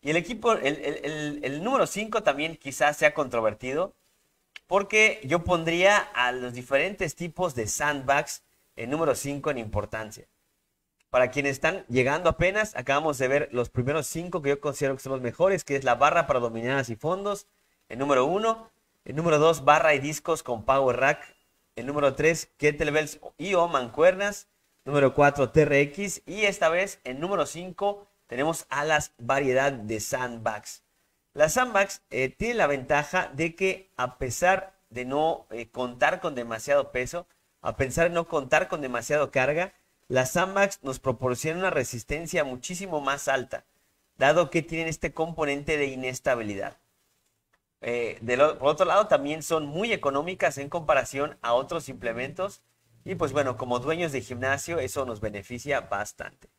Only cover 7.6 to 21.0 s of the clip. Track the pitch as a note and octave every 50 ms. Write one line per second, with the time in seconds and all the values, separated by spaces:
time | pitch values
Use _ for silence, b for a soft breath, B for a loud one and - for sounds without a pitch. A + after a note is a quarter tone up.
7.6 | A2 G2 - - D3 C#3+ D3 C#3 C3 C3+ C3+ C#3+ D3+ - - - _ _ _ _
8.6 | _ _ _ - A2+ A#2+ C#3 D#3 E3 D3+ B2 - - C#3+ C#3+ C#3+ C#3+ D#3 C#3+ B2
9.6 | A2+ G#2 - G#2 G2+ - - A2 G#2+ G#2+ - - - _ _ _ _ _ _ _
10.6 | _ _ _ _ _ _ _ _ _ _ - B2+ B2+ B2 - C#3+ C#3 C#3+ C3+ -
11.6 | - D#3 F#3 F#3+ - - A#2 C3 B2 B2+ C#3+ E3 F3+ E3+ - - E3+ F3+ F#3+ G#3+
12.6 | G#3+ G#3 - - B2+ C#3 C#3 C#3+ D#3 D#3+ C#3+ B2 C3 B2+ C#3 D3 D3 - - B2
13.6 | A#2+ - _ - B2 C3 D3 D#3+ C#3+ - - E3 E3+ F3+ F3 F3 D3 C#3 C#3+ C#3+
14.6 | - D3+ C3+ - C#3+ C3+ C3+ C3 - C3+ C3+ C3 B2+ A#2+ A2+ - E3+ F#3+ G3 F3
15.6 | - - C#3+ C3 A#2+ B2+ A#2+ A#2 C#3 D3 E3 E3+ D#3 - C#3+ B2+ A#2+ A#2 A2+ A2+
16.6 | A2+ B2 C3+ C#3 B2 A#2+ A2+ G#2+ - D#3 F3+ F#3+ G3+ G#3 G3+ G3 - _ _ _
17.6 | _ _ _ _ _ _ - A#2+ C#3 C#3+ C#3+ B2+ B2+ D3 F3 G3+ A3 A3+ A3+ A3+
18.6 | A3+ - _ _ _ _ _ _ _ - B2+ D3+ E3 E3+ D#3 D3 D3+ E3 E3 C#3+
19.6 | C3+ C#3+ D3 D#3 E3 D#3+ D3 C3+ C3+ D3 D#3 - _ - E3 D3+ - - B2 A2
20.6 | G#2+ - C3+ C#3 C#3 B2+ A#2+ A#2